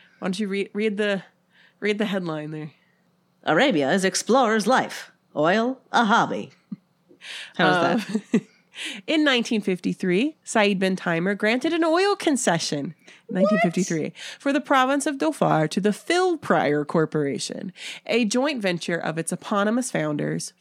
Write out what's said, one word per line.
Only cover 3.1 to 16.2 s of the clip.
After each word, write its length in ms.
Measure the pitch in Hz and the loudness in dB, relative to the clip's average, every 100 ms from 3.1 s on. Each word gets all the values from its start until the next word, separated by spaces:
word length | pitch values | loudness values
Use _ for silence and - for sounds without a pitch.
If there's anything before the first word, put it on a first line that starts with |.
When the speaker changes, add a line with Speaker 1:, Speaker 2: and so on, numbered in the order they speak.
| _ _ _ | _ _ _
Speaker 2:
"Arabia 460 | - 156 269 156 135 | 0 2 4 2 2
is 120 | 185 | 2
explorer's 600 | 190 - - 262 226 220 196 | 2 0 2 4 4 2 4
life. 440 | 254 110 - - _ _ - | 2 0 -8 -16 _ _ 0
Oil, 440 | 156 214 240 262 _ | 2 2 0 -4 _
a 120 | 226 | 2
hobby." 460 | 220 226 156 101 113 - _ - _ _ _ - - - - - | 4 4 2 -2 -8 -16 _ -16 _ _ _ -20 -18 -16 -10 2
How 380 | 180 180 175 | 4 4 2
was 120 | 233 190 | 0 -2
that? 100 | 208 - | -6 0
Speaker 1:
Um, 60 | 220 - _ _ | -2 -2 _ _
<laughs> 320 | - 302 233 - | -14 -12 -10 -2
in 180 | 311 | 2
nineteen 360 | 302 247 226 220 | 4 2 2 -2
fifty-three, 760 | 202 185 185 180 190 175 294 - | 0 -2 -4 -2 0 2 0 -4
Said 340 | - 226 202 190 | -2 2 2 2
bin 180 | 190 185 | 0 0
Tamer 380 | 180 165 185 | -2 0 0
granted 380 | 202 214 254 330 | 0 0 0 0
an 120 | 330 | 0
oil 320 | 330 339 392 403 | 2 2 2 0
concession, 800 | 339 262 208 170 - 147 151 - - - - | 0 2 2 0 -2 -6 -6 -12 -20 -20 -6
Speaker 2:
What? 140 | 185 | 0
Speaker 1:
nineteen 160 | - - | 2 4
fifty-three, 520 | 196 175 - 165 139 - - - | 2 0 -2 -4 -6 -10 -16 -6
for 140 | 277 | -2
the 80 | 277 | -2
province 460 | 285 269 254 277 311 | 2 2 4 0 -2
of 100 | 277 | -2
Dhofar 500 | 320 - - 156 156 | -2 -2 0 2 0
to 100 | 208 | 0
the 120 | 202 | -2
Phil 440 | 202 - 349 | -2 -2 0